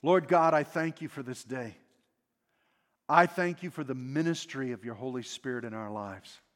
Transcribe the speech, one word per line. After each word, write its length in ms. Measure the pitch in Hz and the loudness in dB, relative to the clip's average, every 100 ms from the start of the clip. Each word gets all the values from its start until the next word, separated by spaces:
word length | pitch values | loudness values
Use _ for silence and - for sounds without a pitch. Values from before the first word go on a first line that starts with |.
Lord 240 | 147 180 151 | 6 4 6
God, 260 | 175 165 | 6 6
I 100 | 156 | 4
thank 380 | 147 170 160 151 | 2 -2 -4 -4
you 80 | 151 | -10
for 140 | - | -10
this 200 | 127 127 | -10 -10
day. 320 | 110 127 117 92 _ _ _ _ _ _ _ _ _ _ _ _ _ | -8 -8 -8 -12 _ _ _ _ _ _ _ _ _ _ _ _ _
I 160 | 156 175 | 6 6
thank 380 | - 175 170 | 4 -2 -2
you 80 | 180 | -8
for 120 | 156 | -8
the 120 | 139 127 | -6 -6
ministry 760 | 127 143 165 160 - 139 131 | -4 -2 0 -2 -6 -6 -6
of 140 | 117 120 | -6 -8
your 80 | |
Holy 300 | 113 131 127 | -8 -8 -8
Spirit 420 | 113 - 135 123 117 | -10 -10 -8 -8 -6
in 80 | |
our 160 | 110 107 | -8 -8
lives. 500 | 107 101 95 - - _ | -8 -8 -10 -16 -20 _